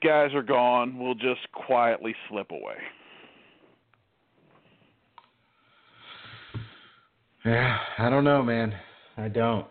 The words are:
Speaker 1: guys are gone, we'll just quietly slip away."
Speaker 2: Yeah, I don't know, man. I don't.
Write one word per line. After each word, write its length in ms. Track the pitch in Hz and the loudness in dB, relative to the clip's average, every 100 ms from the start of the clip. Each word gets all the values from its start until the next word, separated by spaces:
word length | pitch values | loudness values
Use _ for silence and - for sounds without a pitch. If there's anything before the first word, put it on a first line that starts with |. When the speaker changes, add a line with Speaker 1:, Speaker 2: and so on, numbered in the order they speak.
Speaker 1:
guys 300 | 160 151 147 | 4 4 4
are 100 | 143 | 0
gone, 560 | 123 127 123 123 123 127 | 0 2 4 2 0 -4
we'll 140 | 127 | -6
just 360 | 120 127 123 - | -2 -2 -4 -8
quietly 600 | - - 123 120 110 113 113 - | -8 0 2 2 0 -4 -10 -10
slip 240 | 104 95 | -10 -10
away." 240 | 80 50 53 - - - - - _ _ _ _ _ _ _ _ _ _ _ _ _ _ _ _ _ _ - - _ _ _ _ _ _ _ - - - 110 - - - - - _ _ _ _ _ | -12 -12 -14 -16 -20 -20 -20 -20 _ _ _ _ _ _ _ _ _ _ _ _ _ _ _ _ _ _ -20 -20 _ _ _ _ _ _ _ -20 -20 -20 -20 -14 -14 -14 -20 -20 _ _ _ _ _
Speaker 2:
Yeah, 320 | 113 117 123 104 - - | 0 2 2 -2 -4 -2
I 120 | 120 | 2
don't 140 | 135 | 4
know, 200 | 143 143 | 4 4
man. 320 | 120 117 110 98 - - - - | 2 0 -2 -6 -14 -20 -18 -10
I 100 | 107 | -4
don't. 380 | 110 117 110 - | 0 0 0 -6